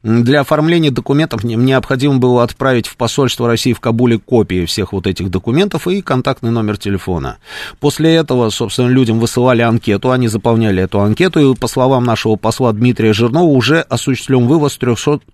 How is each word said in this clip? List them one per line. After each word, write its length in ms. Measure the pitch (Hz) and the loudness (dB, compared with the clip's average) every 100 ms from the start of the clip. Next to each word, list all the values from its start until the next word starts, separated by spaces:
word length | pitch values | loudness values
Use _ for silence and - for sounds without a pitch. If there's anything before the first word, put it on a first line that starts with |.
Для 380 | 110 117 120 147 | -2 0 2 2
оформления 520 | 135 151 156 170 151 | 2 0 2 2 0
документов 500 | 127 - 143 156 113 | -2 -2 0 0 -4
не-, 140 | 117 113 | -4 0
необходимо 640 | 127 131 - 131 143 135 | 2 2 0 -2 0 2
было 260 | 123 123 | 2 2
отправить 420 | 117 - 135 123 - | 0 0 0 0 -2
в 100 | - | -4
посольство 520 | 117 - 131 - 120 | -4 0 -2 0 -2
России 240 | 117 131 | 0 0
в 80 | 113 | -2
Кабуле 380 | 120 113 123 117 | -2 0 2 0
копии 460 | - 117 104 92 | 0 0 2 -2
всех 280 | 85 - 98 | -4 -4 -4
вот 140 | 98 92 | -4 -4
этих 240 | 90 92 | -4 -4
документов 580 | 92 113 131 202 165 - | -4 -2 0 0 -2 -4
и 120 | 196 | -4
контактный 520 | - 127 135 131 117 | -2 -4 -2 -4 -2
номер 240 | 117 107 104 | -2 -2 -4
телефона. 600 | 101 98 - 87 67 - - - - - | -4 -4 -4 -6 -6 -12 -16 -16 -16 -6
После 340 | 147 - 160 | -4 0 2
этого, 360 | 165 156 127 113 | 2 2 0 0
собственно, 360 | - 117 - 123 | -2 -4 -2 2
людям 320 | 127 120 113 | 2 2 2
высылали 440 | 113 - 123 120 | 0 0 2 2
анкету, 500 | 117 113 - 101 127 | 2 0 0 -2 0
они 160 | 127 120 | 0 0
заполняли 520 | 107 120 113 110 92 | -2 0 0 2 0
эту 200 | 92 101 | 0 0
анкету, 400 | 101 107 180 165 | 0 2 2 4
и, 160 | 139 127 | 2 2
по 100 | 120 | -2
словам 380 | - 131 131 | 0 2 2
нашего 320 | 120 113 110 107 | 0 0 0 -2
посла 360 | - - 127 | -2 0 0
Дмитрия 400 | 107 123 120 110 | 2 0 2 2
Жирнова, 380 | 104 117 135 175 | 2 2 2 2
уже 300 | 139 117 160 | 2 2 0
осуществлен 680 | - 123 - 127 - 131 120 | 0 -4 -2 -4 0 2 2
вывоз 300 | 160 143 - | 2 0 -2
трехсот, 480 | 123 117 - 147 - | -2 -2 -2 -4 -4